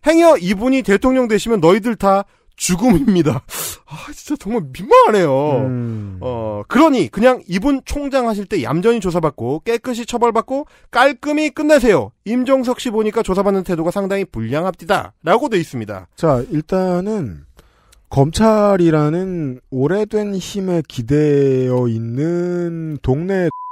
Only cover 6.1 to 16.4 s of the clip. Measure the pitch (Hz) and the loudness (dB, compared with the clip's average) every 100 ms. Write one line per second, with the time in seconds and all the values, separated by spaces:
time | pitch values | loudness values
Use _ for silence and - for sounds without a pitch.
6.1 | 92 127 117 110 104 - 247 320 262 170 | -10 -8 -6 -6 -8 -2 4 4 4 -2
7.1 | - 247 254 - 180 262 269 - 294 285 | 2 2 2 -2 -4 0 -2 -4 -8 -2
8.1 | 262 233 208 196 214 214 156 214 233 190 | -2 0 -2 -4 -4 -2 0 2 0 0
9.1 | 170 156 - 117 151 - 233 254 233 233 | -4 -4 -6 -6 -6 -4 -4 -4 -8 -6
10.1 | 240 240 220 - 269 294 _ _ - 269 | -2 0 0 -4 -6 -8 _ _ 2 2
11.1 | 269 294 294 302 - 302 294 233 165 101 | 0 -4 -2 -2 -2 2 4 4 2 0
12.1 | _ 196 247 254 269 247 240 247 214 214 | _ -4 -2 0 0 0 -4 -4 -2 -2
13.1 | 233 208 185 196 196 185 170 160 202 196 | -2 -2 0 0 0 -2 -4 -2 -4 -4
14.1 | 196 185 113 113 143 185 175 165 180 92 | -4 -6 -6 -6 -4 -4 -6 -2 -2 -4
15.1 | - 156 220 294 202 156 127 104 98 92 | -8 0 0 2 -2 -2 -8 -8 -12 -14
16.1 | - 165 127 | -2 0 0